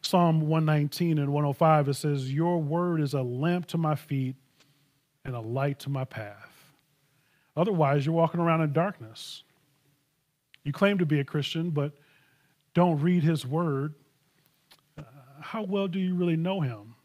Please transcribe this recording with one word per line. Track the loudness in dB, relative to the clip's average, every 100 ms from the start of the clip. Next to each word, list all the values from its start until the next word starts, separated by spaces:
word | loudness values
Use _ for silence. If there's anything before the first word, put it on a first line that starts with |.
Psalm | 2 4 4 4
one | 2 0 2
nineteen | 2 0 -2 0 0
and | 0
one | 0 -2
oh |
five, | 2 4 4 2
it |
says, | -2 -2 -2 -2
"Your | -2 0 0
word | -2 -2 0 0
is | -2
a | -2
lamp | -4 -2 0 0 -2
to | -2
my | 0
feet | -2 -4 -4 -4 -6 _ _ _ _ _ _ _ _
and | -10 -10
a |
light | -6 -2 -2 -4
to | -6
my | -6
path." | -6 -8 -12 -14 -20 -20 -20 _ _ _ _ _ _ _ _ -2
Otherwise, | 0 2 2 2
you're | 0 2
walking | 2 2
around | 2 2
in | 2
darkness. | 0 -2 -4 -16 -16 -16 -16 _ _ _ _ _ _ _ _ _ _ _ _
You | -10
claim | 2 2 4
to | 2
be | 0
a |
Christian, | 0 -4 -4 -4 -2
but | -2 -2 -6 _ _ _ _ _ _ _
don't | 2 2 4
read | 2 2
his | 2 0 -2
word. | -2 -2 -2 -4 -8 _ _ _ _ _ _ _ -20 _ -20
Uh, | -20 -20 -20 -20
how | -10 -8
well | -2 -2 0
do | -2
you | 0 2
really | 2 2
know | 0 0
him? | -2 -4 -14 -20